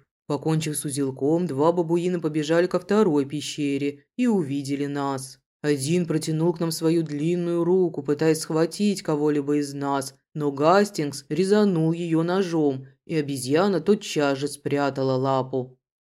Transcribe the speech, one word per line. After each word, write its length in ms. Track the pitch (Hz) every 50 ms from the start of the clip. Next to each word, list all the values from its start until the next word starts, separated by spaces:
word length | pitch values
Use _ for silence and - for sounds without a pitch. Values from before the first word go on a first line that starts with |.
| _ _ _ _ _ -
Покончив 500 | 147 139 - 156 160 160 156 156 147 -
с 80 | -
узелком, 640 | 151 127 143 139 135 131 135 135 147 160 170 180 160
два 240 | 135 131 147 170
бабуина 480 | 175 180 170 160 170 175 170 180 180 170
побежали 480 | 160 156 151 156 147 151 165 170 180 175
ко 120 | - 175
второй 460 | - - 202 214 220 185 147 147 135
пещере 800 | 135 156 147 139 - - - 147 139 139 139 143 143 143 - _ _ - -
и 100 | 247 240
увидели 580 | 214 196 165 131 139 143 139 131 143 135 143
нас. 540 | 143 143 143 139 139 135 135 135 - - _ _ _ _ _ -
Один 420 | 147 147 135 131 147 170 180 175
протянул 480 | 165 160 156 156 160 156 156 160 175 160
к 60 | 165
нам 100 | 170 165
свою 320 | 160 - 165 160 170 170
длинную 600 | 160 143 147 143 151 165 175 175 170 170 170 170 170
руку, 400 | 170 185 190 185 165 165 - 131
пытаясь 380 | 143 147 143 156 160 156 160
схватить 600 | 160 - 165 156 165 165 - - 208 208 196 190
кого-либо 560 | - - 156 147 151 151 147 147 139 143 147 147
из 160 | 143 143 139
нас, 400 | 143 139 139 139 139 131 131 - _ _ _ -
но 160 | 151 147 143
Гастингс 720 | 139 135 147 160 180 202 208 202 - - 151 143 135 - - -
резанул 640 | 151 160 190 190 208 214 208 202 180 160 160 160
её 300 | 170 170 175 170 160 160
ножом, 640 | 165 175 180 190 196 170 165 160 151 143 135 135 135 - _ _ _ -
и 80 | 170
обезьяна 680 | 156 143 139 139 131 117 127 143 160 190 208 190 160
тотчас 560 | 160 196 208 208 - - - 156 147 139 139 131
же 100 | 143 143
спрятала 680 | - - - 139 143 143 143 139 135 135 135 135 131
лапу. 640 | 127 131 135 135 131 127 131 139 131 127 131 - _ _ _ _ _